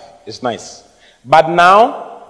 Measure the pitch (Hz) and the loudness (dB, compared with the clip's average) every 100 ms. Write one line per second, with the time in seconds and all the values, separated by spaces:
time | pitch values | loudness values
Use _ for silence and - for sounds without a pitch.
0 | - _ - 110 123 101 - - _ _ | -20 _ -20 -12 -10 -10 -14 -20 _ _
1 | _ _ 120 156 160 170 175 202 254 - | _ _ -2 0 0 2 4 4 2 -2
2 | - - | -16 -20